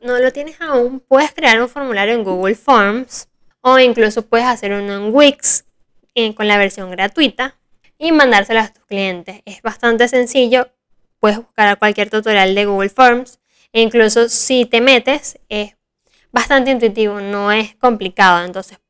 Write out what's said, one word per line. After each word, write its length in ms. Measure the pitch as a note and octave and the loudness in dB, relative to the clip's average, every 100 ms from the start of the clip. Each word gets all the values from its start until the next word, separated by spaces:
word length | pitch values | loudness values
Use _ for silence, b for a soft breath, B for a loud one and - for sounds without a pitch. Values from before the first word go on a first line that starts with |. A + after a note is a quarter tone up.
no 160 | A#3+ B3 | -6 -2
lo 120 | B3+ | -2
tienes 280 | C#4 D4 D#4 | -2 -10 -12
aún, 380 | E4 C4+ A#3+ C4 | -4 -2 -2 -6
puedes 340 | - C4 D4+ | 0 0 0
crear 280 | - C4+ A3+ | 0 0 2
un 80 | A#3+ | -2
formulario 440 | C#4+ C4+ G#3 G3+ | -6 -6 -4 -2
en 100 | A#3 | -2
Google 320 | G3 F#3 F#3+ G#3+ | -4 -4 -4 -2
Forms 720 | - B3 G3+ A3+ B3+ - - _ _ _ | 2 2 2 -2 -8 -14 -18 _ _ _
o 180 | B3+ C4 | 2 4
incluso 460 | B3+ A#3 G#3+ G#3+ A3 | 4 2 0 -2 -2
puedes 200 | A#3 B3 | -2 -2
hacer 280 | A#3 G3+ | -4 -6
uno 220 | G3+ G3+ G3+ | -6 -6 -8
en 180 | G3+ | -2
Wix, 520 | B3 D4 - - - - _ _ _ _ | 4 4 2 -2 -4 -6 _ _ _ _
eh, 200 | - A3 | -6 -4
con 140 | G#3+ G#3+ | -2 0
la 100 | G#3 | 2
versión 340 | G3 G3+ F#3 | 0 -4 -12
gratuita, 640 | F3+ G3 - C#4 - B3+ - _ _ _ _ | -6 -6 -2 -2 -2 -10 -12 _ _ _ _
y 140 | D#4 | -2
mandárselas 580 | D#4 C4+ G#3 G3 A3+ G#3+ | 2 2 2 0 -2 -4
a 40 | |
tus 120 | - _ | -10 _
clientes. 560 | G3 G3 F3+ F3 G#3 - | -8 -6 -8 -14 -20 -20
Es 160 | F#3+ | -14
bastante 460 | A3+ - A#3+ A3+ A#3+ | -12 -4 -2 0 2
sencillo, 600 | B3+ A#3+ C4+ A#3+ B3+ - _ _ _ _ _ | 0 0 0 2 0 -2 _ _ _ _ _
puedes 180 | G#3+ G#3 | -2 -2
buscar 300 | A#3 - G#3 | -6 0 0
a 80 | G3+ | 2
cualquier 340 | G#3+ G#3 G#3 | 0 -2 -4
tutorial 460 | A3 A3 G#3 F#3+ G3 | -4 0 0 2 0
de 100 | G#3 | 0
Google 240 | G3 G3 | -2 -2
Forms 500 | - B3+ A#3+ B3 - _ _ _ | 4 4 4 -4 -18 _ _ _
e 80 | A3+ | -2
incluso 480 | A3+ A#3 A3 A#3 A#3 | 0 2 2 2 0
si 360 | - - B3+ A#3+ | 0 0 0 0
te 160 | A#3 | 2
metes 580 | B3+ B3+ A#3+ C#4+ - - _ | 4 2 2 -4 -6 -18 _
es 260 | G#3 G#3 _ _ _ _ _ _ | -10 -10 _ _ _ _ _ _
bastante 400 | A#3 - C#4 B3+ | -4 0 0 2
intuitivo, 500 | B3+ A3+ G3+ G#3+ G3+ | 0 -2 0 -4 -4
no 300 | G3+ G3+ G3+ | -8 -4 -2
es 240 | G#3 G#3+ _ | -2 -4 _
complicado, 720 | B3 A3 F#3+ - F#3+ F3 F3+ | 0 0 -4 2 4 4 -2
entonces 340 | F3+ - - _ | -10 -14 -20 _